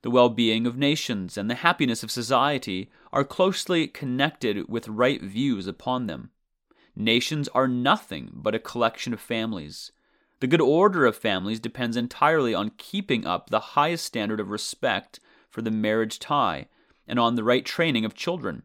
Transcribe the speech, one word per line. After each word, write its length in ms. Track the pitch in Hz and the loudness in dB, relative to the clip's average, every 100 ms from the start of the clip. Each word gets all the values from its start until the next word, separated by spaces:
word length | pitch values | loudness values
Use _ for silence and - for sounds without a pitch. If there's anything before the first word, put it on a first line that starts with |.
The 100 | 120 | 4
well-being 560 | 123 123 113 117 110 120 | 6 6 6 2 4 0
of 120 | 123 | 0
nations 580 | 139 156 - 113 90 104 | 0 0 -2 -4 -6 -6
and 140 | 101 | -4
the 60 | 120 | 0
happiness 460 | 170 175 127 113 | 2 2 0 -2
of 80 | 113 | -4
society 800 | - 113 127 139 143 - 92 95 _ _ | -6 0 2 2 0 -4 -6 -8 _ _
are 120 | - | -2
closely 640 | 139 - 190 190 - 175 156 | -2 2 0 2 -2 0 0
connected 800 | - 139 127 143 - 120 104 - | -4 -6 0 -2 0 -4 -2 -4
with 180 | 117 113 | -6 -6
right 320 | 107 123 139 | 0 0 0
views 460 | 98 104 139 110 92 | -6 -2 0 0 -4
upon 400 | - - 127 117 | -8 -6 -4 -4
them. 240 | 73 60 _ _ _ _ _ _ - | -8 -12 _ _ _ _ _ _ -4
Nations 520 | 110 113 - 156 139 | 2 2 2 -4 0
are 180 | 123 131 | 2 2
nothing 640 | 123 127 214 - 80 60 | 2 2 0 -2 -12 -12
but 220 | - 107 | -4 -2
a 60 | 110 | -2
collection 520 | - 120 117 - - | -6 0 0 0 -8
of 80 | 113 | -8
families. 720 | - 113 113 104 76 76 - _ _ _ _ _ | -4 -4 -4 -6 -10 -14 -18 _ _ _ _ _
The 80 | 127 | 2
good 140 | 160 | 4
order 460 | 135 156 202 185 127 | 6 6 6 6 2
of 100 | 107 | 4
families 420 | 113 95 98 113 | 0 0 -2 -4
depends 380 | 117 - 120 117 | -6 -4 -4 -2
entirely 580 | 120 - 147 160 127 | -4 2 2 4 2
on 160 | 98 104 _ | 0 -2 _
keeping 480 | - 196 202 120 - | -10 -8 -2 -2 0
up 240 | 90 - | -4 -2
the 240 | 110 - | -2 0
highest 300 | - 151 170 | 0 2 0
standard 340 | - 113 104 107 | -6 -4 -4 -2
of 100 | 98 | -4
respect 680 | 104 - - 131 95 - - _ _ _ | -6 -8 -4 0 0 -4 -20 _ _ _
for 100 | - | -6
the 120 | 113 | -4
marriage 480 | 110 107 110 110 - | 0 0 2 0 -4
tie 480 | - 147 113 73 - _ _ _ _ | -4 0 0 -2 -10 _ _ _ _
and 100 | 120 | 0
on 160 | 117 | 2
the 80 | 120 | 2
right 220 | 110 123 | 2 2
training 400 | 131 - 165 123 | 0 -2 0 2
of 100 | 110 | -2
children. 480 | - - 175 110 73 | -4 -6 -4 -6 -10